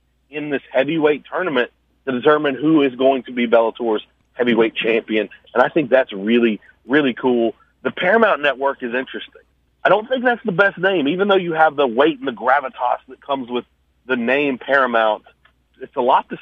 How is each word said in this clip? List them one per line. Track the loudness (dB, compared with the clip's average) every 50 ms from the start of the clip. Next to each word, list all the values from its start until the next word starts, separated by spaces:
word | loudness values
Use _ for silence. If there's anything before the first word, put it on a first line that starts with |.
| _ _ _ _ _ _
in | -12 -10 -8 -6
this | -6 -6 -8 -4
heavyweight | -2 -2 0 0 0 0 0 0 0 -2 -6 -8
tournament | -8 -6 -4 -2 -2 -2 -2 -2 -6 _ _ _ _ _ _
to | -6 -6
determine | 0 2 2 2 4 2 -2 -4
who | -2 0 2 4 4 2
is | 2 0
going | 0 2 2 2 0 -4
to | -6 -4
be | -4 0
Bellator's | 2 2 2 2 2 -2 -4 -2 -2 -2 -2 -4 _ _ _ _ _ _
heavyweight | -4 0 0 2 2 2 0 -2
champion. | -4 -2 -2 -2 -2 -2 -2 -2 -2 -2 -4 -8 -16 _ _ 0
And | 0 0
I | 2
think | 0 -2 0 2
that's | 2 2 0 0 -6
really, | -6 -2 0 2 2 2 2 0 -4 -8 -18 _ _ _
really | -2 0 0 2 0 -2
cool. | -2 -2 0 0 0 0 -2 -4 _ _ _ _ _ -8
The | -8 -6
Paramount | -4 -2 0 2 2 2 2 2 0 0
Network | -2 -2 -2 -2 -4 -4 -4 -6
is | -6 -6
interesting. | -6 -6 -8 -10 -14 -16 -16 _ -20 _ _ _ _ _ _ _ _ 2
I | 2
don't | 2 2 2 -2
think | -4 -2 0
that's | -2 -2 -2 -4
the | -4 0
best | 2 2 0 0 0
name, | 0 0 0 0 0 0
even | 0 0 2 2
though | 2
you | 2 2 0 2
have | 2 2 2 4
the | 2 0
weight | 0 2 2 2 2 2 -2
and | -6 -8
the | -8
gravitas | -4 0 0 0 0 0 -4 -6 -6 -4 -4 -4 -4 -6 -12
that | -20 -18 -8
comes | -8 -6 -6 -6 -6
with | -8 -8 -8 _ _ _ _ _ _ _ _
the | -6 -4
name | -2 0 0 0 0 0 -2 -4 -6
Paramount. | -4 0 0 2 2 2 0 0 0 0 0 -2 -6 _ _ _ _ _ _ _ _ _ _ _
It's | -20 -10 _
a | -2
lot | 0 2 0 0 0 -4
to | -12 -8